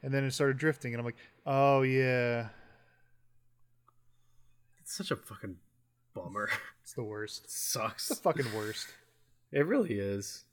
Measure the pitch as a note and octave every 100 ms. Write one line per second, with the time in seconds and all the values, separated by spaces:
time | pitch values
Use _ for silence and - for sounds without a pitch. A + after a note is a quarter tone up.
0 | C3+ C#3 C3+ B2+ C#3+ C3 D#3 C#3+ B2 A#2
1 | A#2+ - - _ - C3+ C#3 C#3 C3 C3
2 | C3 B2+ A#2+ A#2+ A2+ - - - _ _
3 | _ _ _ _ _ _ - _ _ _
4 | _ _ _ - - _ _ _ - -
5 | G3 - - G#2+ G2+ F2+ _ _ _ _
6 | _ A2 - G2+ G#2 - - - - -
7 | A2 G#2+ G#2+ - - - - - A2 -
8 | - - - E3 B2+ G#2+ G#2+ G#2+ - -
9 | _ _ _ _ _ C#3+ D3+ C4+ F#3+ G#2
10 | G2 G2+ G2+ - -